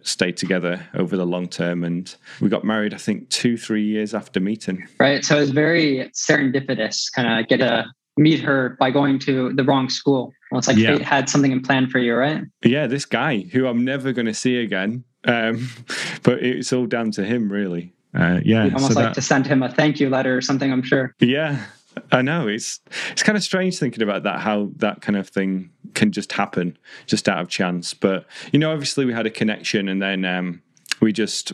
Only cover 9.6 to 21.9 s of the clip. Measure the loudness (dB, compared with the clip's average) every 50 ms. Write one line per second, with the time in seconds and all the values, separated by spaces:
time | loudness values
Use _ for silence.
9.6 | 2 4 2 2 2 0 -4 -2 0 2 2 2 0 -6 -12 _ _ -6 -4 0
10.6 | 2 4 4 4 4 4 2 0 0 0 0 0 0 2 2 2 2 2 2 0
11.6 | 0 0 2 2 2 2 2 0 2 2 2 2 2 0 0 -2 -6 -10 -8 _
12.6 | 2 2 2 4 0 0 -2 -4 -4 -2 -2 0 0 0 -2 -2 -4 -2 0 0
13.6 | 0 2 2 0 0 0 -2 -2 -2 -2 -2 0 -2 -2 -2 -2 0 0 0 0
14.6 | -2 -2 -2 -2 -2 -2 -4 -6 -10 _ _ _ 0 0 2 2 2 0 -2 -2
15.6 | -4 -8 -10 -14 -12 -10 -8 -8 -6 -8 -8 0 2 2 2 2 0 0 0 -2
16.6 | -2 -2 0 0 0 0 -2 -2 -2 -2 -2 -2 -2 0 0 0 0 -2 -2 -2
17.6 | -2 -2 -4 -6 -6 -8 -16 _ _ _ -2 0 2 4 2 2 4 4 4 4
18.6 | 4 2 2 2 2 2 4 4 2 2 0 -2 0 2 2 2 2 2 2 2
19.6 | 2 2 0 2 2 2 2 2 2 2 2 2 2 2 0 0 0 0 0 0
20.6 | 0 0 0 0 0 2 2 0 0 -2 0 _ 2 2 2 0 0 -2 -2 -4
21.6 | -6 -10 -18 _ _ _